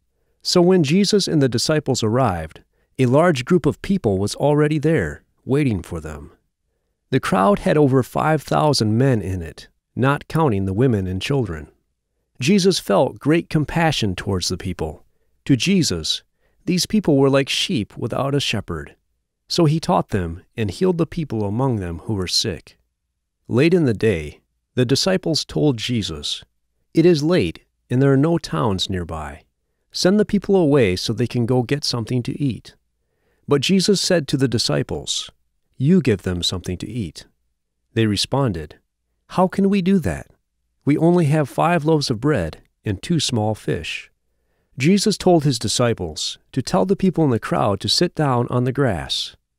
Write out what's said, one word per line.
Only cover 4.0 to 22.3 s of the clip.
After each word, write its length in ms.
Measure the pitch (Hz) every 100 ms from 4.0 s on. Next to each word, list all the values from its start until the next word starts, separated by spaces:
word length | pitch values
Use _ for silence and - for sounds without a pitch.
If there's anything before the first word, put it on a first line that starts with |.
| 107 95
was 180 | 104 -
already 440 | 143 147 147 156
there, 440 | 151 156 80 73 _ _ -
waiting 380 | 139 139 95
for 160 | - 85
them. 320 | 76 73 71 _ _ _ _ _ _ _ -
The 80 | 135
crowd 400 | - 190 196 202
had 180 | - 151
over 240 | 143 131
five 400 | - 143 151 156
thousand 560 | - 156 151 135 107 110
men 240 | 135 113
in 200 | 95 92
it, 260 | 80 - - _ _ -
not 320 | 131 147 -
counting 360 | 160 156 98 98
the 80 |
women 340 | 95 135 107 92
and 140 | 92
children. 460 | - 139 104 78 73 _ _ _ _ _ _ _
Jesus 400 | 127 208 185 170
felt 400 | - 196 131 -
great 300 | 139 170 -
compassion 680 | 156 143 165 165 - 107 90
towards 320 | - 95 -
the 100 | 90
people. 460 | 95 87 80 - _ _ _ _ -
To 120 | 127
Jesus, 680 | 170 196 143 87 78 - _ _ _ _ -
these 200 | 180 -
people 320 | 214 185 139
were 120 | 135
like 200 | 135 135
sheep 480 | - - 143 95 -
without 360 | 120 - 135
a 60 | 139
shepherd. 560 | - 107 - 80 73 - _ _ _ _ -
So 160 | - 156
he 140 | 160
taught 300 | - 180 -
them 340 | 104 85 87 _ -
and 140 | 104
healed 300 | - 185 170
the 80 | 160
people 360 | 175 156 113
among 340 | 101 110 139 110
them 220 | 87 82
who 100 | -
were 140 | 101
sick. 500 | 90